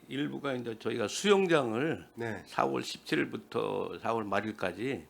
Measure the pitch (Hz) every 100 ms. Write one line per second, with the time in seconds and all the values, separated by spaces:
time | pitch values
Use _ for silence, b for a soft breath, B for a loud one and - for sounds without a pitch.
0 | - 135 147 135 139 123 117 110 113 117
1 | 104 - 202 196 185 156 120 110 160 104
2 | - 113 117 98 - - 139 131 - -
3 | - 151 131 113 - 117 107 98 92 87
4 | 113 113 104 98 107 104 92 87 131 127
5 | -